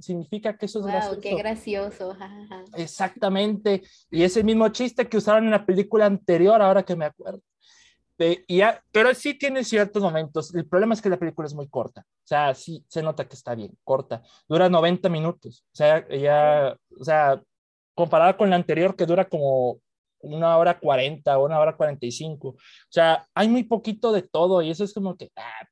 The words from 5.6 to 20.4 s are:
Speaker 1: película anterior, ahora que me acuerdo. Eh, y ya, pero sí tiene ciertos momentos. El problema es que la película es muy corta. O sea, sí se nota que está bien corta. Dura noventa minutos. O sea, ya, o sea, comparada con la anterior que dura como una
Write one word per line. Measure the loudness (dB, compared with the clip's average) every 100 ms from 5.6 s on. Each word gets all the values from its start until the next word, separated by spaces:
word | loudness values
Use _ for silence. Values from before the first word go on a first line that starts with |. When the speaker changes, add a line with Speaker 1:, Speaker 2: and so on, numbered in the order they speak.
Speaker 1:
película | 0 0 0 2 2
anterior, | 2 0 4 6 6
ahora | 6 2
que | 0 -4
me |
acuerdo. | -6 -8 -14 -16 _ _ _ _ _ _ _ -2
Eh, | 0 0 0
y | 2
ya, | 2 0 _
pero | 2 2
sí | 2 -4
tiene | -4 -4 -4
ciertos | -2 0 0 0
momentos. | -2 -2 -4 -6 -6
El | -6 -2
problema | 0 2
es | 0
que | -2
la | -2
película | -4 -8 -10
es |
muy | -12 -10
corta. | -8 -8 -10
O | -20 _ -4
sea, | -2 0
sí | -2 -8 -16 -10
se | -6
nota | -4 -6 -8
que |
está | -12 -12
bien | -10 -12 -12
corta. | -2 -2 -2 -12 -14 _ -2
Dura | 2 4
noventa | 4 2 0 -2
minutos. | -2 -4 -6 -14 -20 _
O | 0
sea, | 2 2 0
ya, | -4 2 4 4 2 0 -4 _ -10
o |
sea, | -2 2 2 0 -4 _ _ _ _
comparada | -4 2 4 4 4
con | 2
la | 2
anterior | 0 0 0
que | 0 0
dura | 0 0
como | -2 0 2 0 -4 _ _ _ _
una | -12 -2